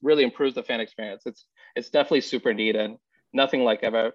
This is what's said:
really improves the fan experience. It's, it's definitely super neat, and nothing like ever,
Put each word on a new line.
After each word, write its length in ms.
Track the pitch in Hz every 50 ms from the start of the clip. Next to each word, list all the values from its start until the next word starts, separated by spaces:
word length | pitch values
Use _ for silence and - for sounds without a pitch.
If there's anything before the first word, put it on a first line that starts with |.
| -
really 220 | 143 151 151 135
improves 300 | 120 - - 147 135 123
the 60 | 127 113
fan 160 | - 123 113
experience. 420 | 110 - - - 110 104 98 98 -
It's, 220 | 127 113 - _ _ _ _ - - _
it's 120 | - 120 -
definitely 320 | - 147 139 - 165 135 127
super 300 | - - 120 - 123 110
neat, 220 | 104 110 110 107
and 200 | 107 107 107 110 - _ _ _ _ _ _ -
nothing 300 | 131 135 131 - 135 123
like 220 | 113 110 104 -
ever, 280 | 110 110 113 113 117 -